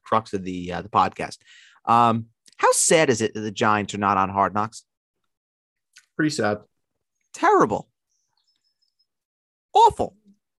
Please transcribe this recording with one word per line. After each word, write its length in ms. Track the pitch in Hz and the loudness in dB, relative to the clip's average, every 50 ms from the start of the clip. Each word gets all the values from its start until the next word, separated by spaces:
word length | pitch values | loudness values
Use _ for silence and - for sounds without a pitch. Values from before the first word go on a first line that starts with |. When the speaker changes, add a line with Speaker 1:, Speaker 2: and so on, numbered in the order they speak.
| - | -6
Speaker 1:
crux 300 | - 117 110 113 - - | -2 -2 -2 -2 -4 -10
of 100 | 98 90 | -10 -8
the, 300 | 92 92 90 87 87 87 | -8 -10 -10 -10 -10 -10
uh, 100 | 87 87 | -10 -8
the 60 | 101 | -4
podcast, 500 | - 104 92 92 - - 85 - - - _ _ - - - _ _ _ - | 0 0 0 0 -2 -8 -12 -12 -12 -16 _ _ -20 -20 -20 _ _ _ -2
um, 420 | - 113 117 120 117 113 113 113 - _ _ _ _ _ | 2 2 4 4 4 2 -2 -4 -10 _ _ _ _ _
how 160 | - - 494 508 | -2 0 0 2
sad 380 | - - - 180 160 160 135 | 2 2 2 2 2 2 2
is 100 | 120 110 | 0 0
it 120 | 113 107 - | -2 -4 -6
that 60 | 110 107 | -6 -10
the 100 | 110 95 | -8 -4
Giants 420 | - 120 110 107 104 101 101 - | -2 0 2 2 0 -2 -4 -4
are 40 | 101 | -2
not 180 | 104 98 101 | 0 2 2
on 120 | 95 95 95 | 2 0 0
Hard 260 | 98 98 98 90 92 | 0 0 0 0 0
Knocks? 300 | 104 107 113 - - - _ _ _ _ _ _ _ _ _ _ _ _ _ _ _ _ _ _ _ _ _ _ _ _ _ _ | -4 -6 -6 -8 -16 -20 _ _ _ _ _ _ _ _ _ _ _ _ _ _ _ _ _ _ _ _ _ _ _ _ _ _
Speaker 2:
Pretty 140 | - 156 151 | -4 -4 -4
sad. 280 | 147 - 107 104 107 107 - _ _ _ _ _ _ _ _ _ _ _ _ _ - | -4 -4 -4 -4 -4 -6 -10 _ _ _ _ _ _ _ _ _ _ _ _ _ -10
Speaker 1:
Terrible. 560 | - 311 359 427 359 160 113 101 - - _ _ _ _ _ _ _ _ _ _ _ _ _ _ _ _ _ _ _ _ _ _ _ _ _ _ _ _ _ _ _ _ _ _ _ _ _ - | -4 0 2 2 4 2 2 0 -4 -8 _ _ _ _ _ _ _ _ _ _ _ _ _ _ _ _ _ _ _ _ _ _ _ _ _ _ _ _ _ _ _ _ _ _ _ _ _ 4
Awful. 440 | 403 466 440 - - - - - _ _ _ _ _ _ _ _ | 4 4 4 4 0 -6 -8 -8 _ _ _ _ _ _ _ _